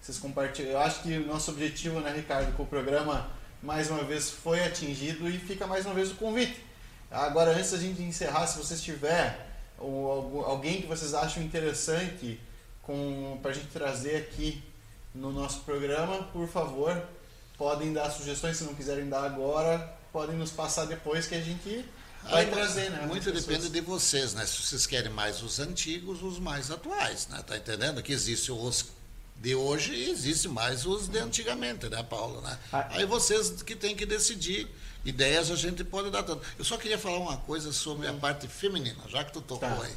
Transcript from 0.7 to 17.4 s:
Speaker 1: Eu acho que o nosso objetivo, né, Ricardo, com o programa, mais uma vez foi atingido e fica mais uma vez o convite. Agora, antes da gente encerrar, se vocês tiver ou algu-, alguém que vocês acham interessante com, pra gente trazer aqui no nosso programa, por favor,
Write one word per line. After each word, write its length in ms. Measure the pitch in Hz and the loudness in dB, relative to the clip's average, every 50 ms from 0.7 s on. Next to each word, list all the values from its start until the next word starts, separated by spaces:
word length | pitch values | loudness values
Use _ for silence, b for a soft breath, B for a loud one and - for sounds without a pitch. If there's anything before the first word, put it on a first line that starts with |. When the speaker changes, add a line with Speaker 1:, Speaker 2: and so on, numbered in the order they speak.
| 135 | 4
Speaker 1:
Eu 80 | 139 | 6
acho 220 | 147 160 160 - - | 6 6 4 2 0
que 140 | 170 160 160 | 0 0 2
o 80 | 151 | 0
nosso 260 | 147 156 156 - - 151 | 0 0 0 0 -2 0
objetivo, 480 | 143 151 151 147 - - 170 160 160 | 0 0 0 0 0 -2 -2 0 0
né, 120 | 147 147 147 | 0 0 -2
Ricardo, 400 | 151 151 - 143 135 135 131 127 | -2 -2 0 2 2 4 4 2
com 80 | 139 139 | 2 0
o 20 | |
programa, 640 | - - 143 127 135 139 147 151 151 143 127 - B B B B B B B - | 0 0 0 2 4 4 4 4 4 2 2 0 B B B B B B B -6
mais 260 | 143 151 156 151 151 | -2 0 0 2 2
uma 140 | 156 151 139 | 2 0 0
vez 260 | 135 151 151 147 - | 0 0 0 0 -2
foi 340 | - - - 165 165 175 180 | -4 -4 2 2 4 4 4
atingido 640 | 165 - - 156 143 143 127 139 151 160 156 165 170 | 2 2 0 -2 -2 -2 -2 -2 -4 -2 -2 0 -2
e 100 | 180 180 | -2 -2
fica 260 | - - 196 190 202 185 | -2 -4 -4 -4 -2 0
mais 180 | 190 190 190 | 0 0 0
uma 80 | 202 190 | 0 2
vez 160 | 185 190 190 | 2 2 2
o 40 | 190 | 0
convite. 480 | - 220 220 214 247 247 - - - - B B B B B B B B - | -2 -2 0 4 4 2 2 0 -8 -12 B B B B B B B B -6
Agora, 440 | - 120 143 147 143 165 165 165 160 | -2 0 0 4 6 8 8 8 8
antes 180 | 180 190 - | 6 4 2
da 80 | 190 175 | 2 2
gente 240 | 170 185 185 175 175 | 0 0 -2 -2 -4
encerrar, 460 | 175 165 - 185 151 139 156 165 - | -4 -2 -2 0 2 4 4 4 2
se 100 | - 156 | 0 -2
vocês 240 | 147 147 165 160 - | -2 -4 -4 -4 -4
tiver 680 | - 160 143 135 147 165 175 151 120 117 - - B B B B B B - | -4 -4 -2 2 4 4 6 4 4 2 -4 -8 B B B B B B -8
ou 320 | - 139 135 135 135 135 | -6 -4 -2 0 0 0
algu-, 340 | 139 135 135 - 135 143 139 | 0 0 -2 -2 -2 -2 0
alguém 360 | - 135 135 135 156 180 190 | 2 0 0 2 0 0 0
que 60 | 180 170 | -2 -2
vocês 260 | 165 156 156 147 143 | -2 -2 -2 0 2
acham 280 | 147 156 160 - 170 160 | 2 2 2 0 -2 -2
interessante 1000 | 156 165 165 156 156 143 - - - 156 170 185 175 165 - - 120 113 - B B B B B B B - - | 0 0 0 0 2 0 2 2 2 2 2 2 0 -4 -4 -6 -6 -6 -6 B B B B B B B -14 -8
com, 560 | - 143 143 143 143 139 139 139 135 135 127 - | -6 -4 -2 -2 -2 -2 -4 -4 -6 -6 -4 -2
pra 100 | 135 135 | -2 -2
gente 140 | 143 143 | -2 -6
trazer 500 | - - 160 156 139 131 120 123 143 151 | -6 -6 -2 -2 -2 -2 -2 -2 0 0
aqui 460 | 151 151 - - - 147 156 151 143 - - B B B B B B B - - | 0 0 -2 -4 -2 -2 -2 -2 -4 -8 -12 B B B B B B B -12 -10
no 180 | 131 135 135 135 | -8 -6 -4 -2
nosso 280 | 139 143 139 - - | -2 -2 -2 -4 -6
programa, 600 | - - 143 139 139 139 143 156 165 180 190 190 175 - - | -2 -2 -2 0 2 0 2 2 2 0 0 -2 -4 -6 -4
por 140 | 170 170 165 | -4 -4 -2
favor, 540 | - 185 156 143 131 135 143 160 180 175 175 - - B B B B B | 0 0 0 0 0 0 2 2 2 0 -2 -6 -12 B B B B B